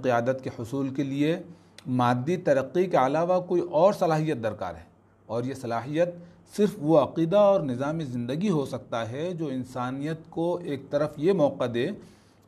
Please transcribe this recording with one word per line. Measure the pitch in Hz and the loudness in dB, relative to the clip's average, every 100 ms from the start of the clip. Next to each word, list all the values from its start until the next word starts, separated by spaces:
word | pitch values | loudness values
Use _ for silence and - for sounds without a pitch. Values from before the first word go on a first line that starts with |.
قیادت | 127 117 120 131 | 2 2 2 -2
کے | - - | -4 -10
حصول | 110 139 135 | -6 -4 -4
کے | 131 | -4
لیے | 139 139 147 180 175 - - - - | -4 0 0 -2 -6 -20 -20 -16 -4
مادی | 127 120 123 135 180 180 | 2 2 2 0 0 2
ترقی | 135 131 180 185 | 2 2 0 2
کے | 147 | 4
علاوہ | 131 151 175 185 180 | 4 2 2 0 0
کوئی | 180 - | -2 0
اور | 147 185 | 4 4
صلاحیت | 202 175 156 156 131 | 4 2 2 0 -2
درکار | 110 101 90 82 | -2 -4 -8 -10
ہے، | - _ _ _ - | -16 _ _ _ -8
اور | 113 | -4
یہ | 123 | -4
صلاحیت | 131 117 117 127 151 175 175 - - - - | -6 -4 -4 -2 0 0 -2 -14 -20 -10 0
صرف | 208 - | 0 2
وہ | 147 160 | 4 6
عقیدہ | 123 - 165 202 | 4 2 2 4
اور | 202 196 | 6 4
نظام | 147 120 139 165 | 2 -2 -2 -4
زندگی | 143 123 120 151 208 | -4 -6 -4 -2 0
ہو | 156 127 | 0 0
سکتا | 120 - 120 113 | -6 -6 -4 -4
ہے | 131 175 | -6 -6
جو | 170 156 | -4 -4
انسانیت | 131 123 127 123 135 147 160 - | -6 -6 -6 -6 -4 -6 -8 -8
کو | - 170 175 | -4 -2 -2
ایک | 170 143 - | -4 -8 -2
طرف | 143 151 139 | 0 0 0
یہ | 160 190 | 2 4
موقع | 143 - 127 | 4 2 -2
دے | 113 147 208 - - _ _ | 0 -2 -4 -14 -20 _ _